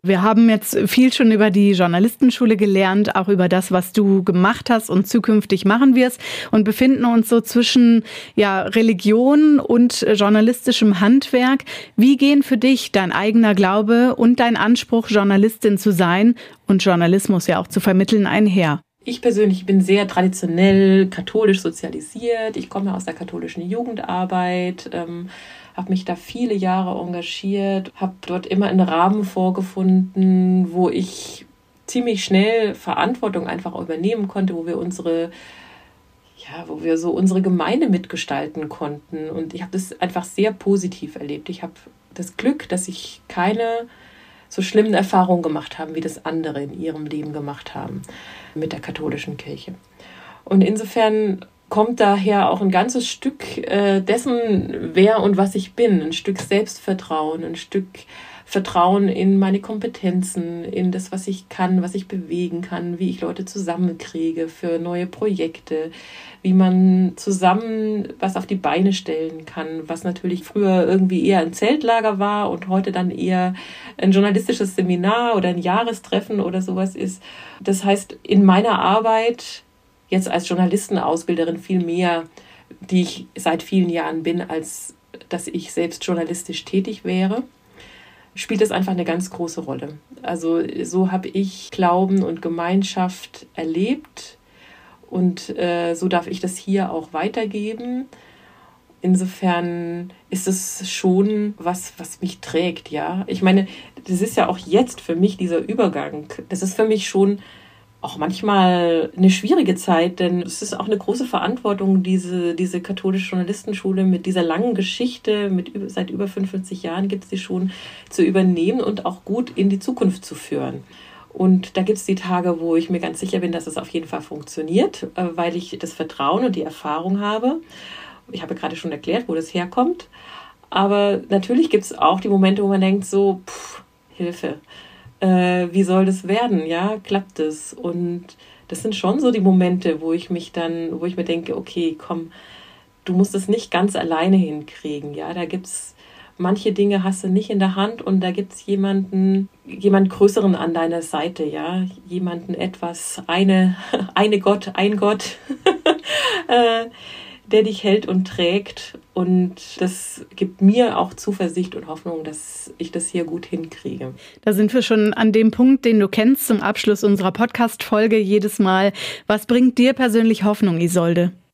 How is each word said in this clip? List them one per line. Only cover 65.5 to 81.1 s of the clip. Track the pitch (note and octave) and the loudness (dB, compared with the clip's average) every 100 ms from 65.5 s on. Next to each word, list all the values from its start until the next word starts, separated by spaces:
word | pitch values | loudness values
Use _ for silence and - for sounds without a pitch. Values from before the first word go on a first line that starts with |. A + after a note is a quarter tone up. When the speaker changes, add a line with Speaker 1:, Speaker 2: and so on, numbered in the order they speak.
| D#3+ - D#3 D#3+ - - - - - | -8 -8 -6 -6 -12 -20 -20 -20 -8
Speaker 2:
wie | F#3 | 2
man | F#3 F#3 F#3 F#3 F#3 F#3 - | 4 4 6 4 4 2 -2
zusammen | - F#3+ F#3 G3 A3+ A3 G#3+ G#3+ G3+ - | -4 2 2 2 -2 -4 -4 -4 -6 -6
was | F#3+ F#3 | -6 -6
auf | F#3 | -6
die | |
Beine | G3 C#3+ E3 F#3+ | -4 -2 2 2
stellen | F#3 - D#3+ D#3+ D#3+ D#3 | 0 -4 -6 -6 -8 -14
kann, | - D#3 D#3+ D#3 | -10 -10 -10 -8
was | E3 | -8
natürlich | F3+ F3+ F3+ F3+ | -6 -6 -4 -6
früher | - G#3 G3+ F#3 F3 | -6 0 2 4 4
irgendwie | F#3+ F#3 F#3 - | 4 2 2 2
eher | G3 | 2
ein | D#3+ | 0
Zeltlager | - G#3+ D4+ C4 A3+ A3 G3 | -2 0 0 2 2 0 0
war | G3+ G#3 G3+ | -2 -2 -2
und | F3+ F#3 | -6 -2
heute | F#3+ G3 | -2 -2
dann | F#3 F3+ | -2 -4
eher | - F3 F3+ F#3 F#3 - - - - | -2 -2 0 0 -4 -12 -18 -18 -2
ein | F#3+ | 4
journalistisches | G3 G3+ F#3+ - A#3 G3 - | 4 4 2 0 -2 -2 -2
Seminar | F3+ F3+ F#3 A3+ A#3+ A3 | 0 0 2 2 2 0
oder | F3+ | 0
ein | F3 | -2
Jahrestreffen | F3+ G3 A#3 A3+ - G3 G3+ G#3+ | 0 0 -2 -6 -4 -4 -2 -4
oder | F#3 F#3 | -2 -4
sowas | F#3 F#3 F#3+ F#3+ | -4 -4 -4 -4
ist. | F#3+ F#3 - - - - | -8 -8 -18 -20 -20 -10
Das | - G3 | -2 -2
heißt, | G3 G3+ - - | 2 0 -2 -18
in | - G3+ G3 | 2 6 8
meiner | F#3 A3+ F#3+ | 6 4 2
Arbeit | F3 G#3 A3 A3+ A#3 A#3+ - - _ _ _ _ _ | 2 2 2 2 0 -2 -10 -18 _ _ _ _ _
jetzt | F#3+ F#3 | -2 0
als | F3 - | -4 -2
Journalistenausbilderin | F3+ F3+ G3+ - G3 - | 0 2 0 -2 -4 -2